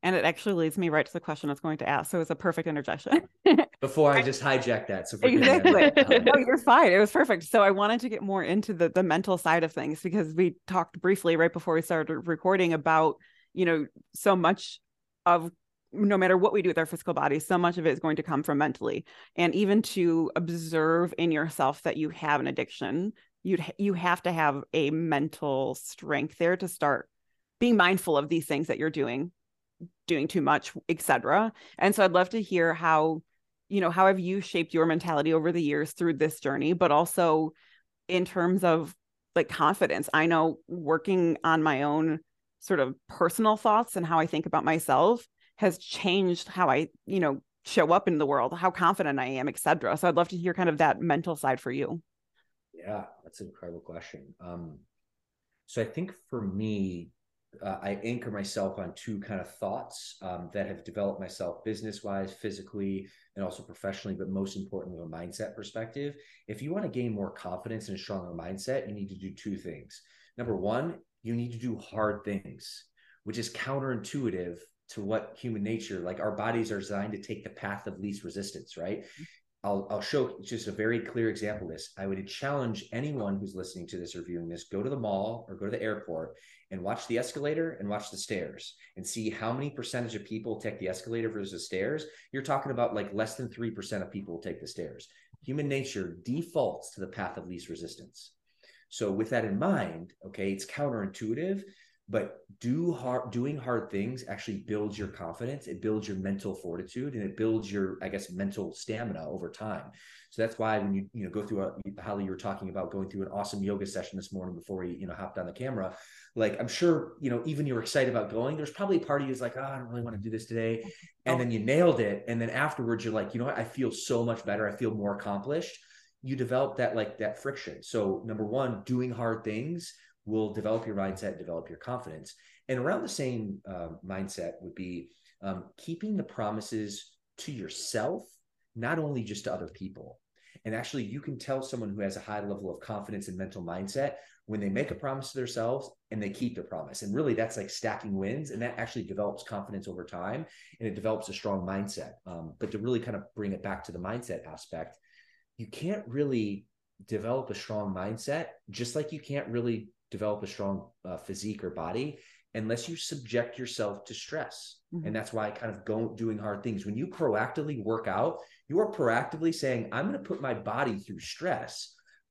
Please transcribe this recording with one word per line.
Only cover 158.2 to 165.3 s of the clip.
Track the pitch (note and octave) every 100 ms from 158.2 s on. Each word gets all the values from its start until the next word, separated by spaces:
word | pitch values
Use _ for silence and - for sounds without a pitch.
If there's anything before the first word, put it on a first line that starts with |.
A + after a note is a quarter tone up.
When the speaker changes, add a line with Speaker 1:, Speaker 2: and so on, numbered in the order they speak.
| - D3+ E3 - -
Speaker 2:
just | G2 A#2+ D3+
like | D3+
you | D#3
can't | - C#3 -
really | A#2+ A#2+ A2 A2 _ _
develop | G2 G#2+ G#2
a | G2
strong, | - G2 F#2+ - _ F2+
uh, | F2+
physique | - G2 G#2 G#2+
or | F2+
body | F2 E2 G#2+ D3 - - _ _
unless | A2+ A2 A#2 -
you | E3+
subject | - D3 A#2 A#2 A#2+ -
yourself | B2 - G#2 G2+ -
to |
stress. | A2 - D#3 - - - - _
Speaker 1:
Mm-hmm. | F3 D#3
Speaker 2:
And | A2
that's | A2